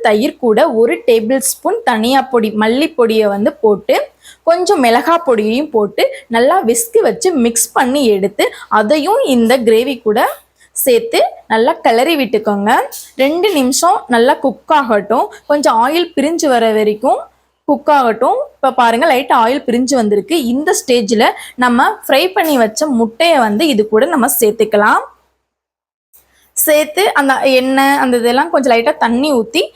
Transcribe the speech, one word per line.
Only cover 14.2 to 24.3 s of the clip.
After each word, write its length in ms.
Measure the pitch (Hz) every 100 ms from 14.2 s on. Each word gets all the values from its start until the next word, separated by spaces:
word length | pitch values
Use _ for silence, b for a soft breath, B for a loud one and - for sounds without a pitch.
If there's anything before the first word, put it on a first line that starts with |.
| 247
குக் 380 | 320 269 - -
ஆகட்டும். 600 | 311 247 208 185 233 415 B -
கொஞ்சம் 400 | 294 294 226 247
ஆயில் 260 | 330 339 -
பிரிஞ்சு 320 | 285 339 320
வர 240 | 247 226
வரைக்கும் 460 | 214 214 214 254 403 - _ _ _
குக் 260 | - 285 294
ஆகட்டும். 460 | 285 240 220 269 466 587
இப்ப 180 | - 262
பாருங்க, 420 | 247 233 233 320
லைட்டா 220 | 254 285 277
ஆயில் 200 | 226 277
பிரிஞ்சு 300 | - 233 254
வந்திருக்கு. 500 | 269 214 208 196 330
இந்த 320 | 240 247 320 427
ஸ்டேஜ்ல 500 | - 240 202 220 285 427 B
நம்ம 360 | - 247 240 339 427 -
ஃப்ரை 260 | 277 370
பண்ணி 240 | 415 330 269
வச்ச 280 | 220 - 302
முட்டையை 520 | 240 226 - 339 302
வந்து 300 | 220 208 320
இது 200 | 214 214
கூட 180 | 214 285
நம்ம 200 | 320 233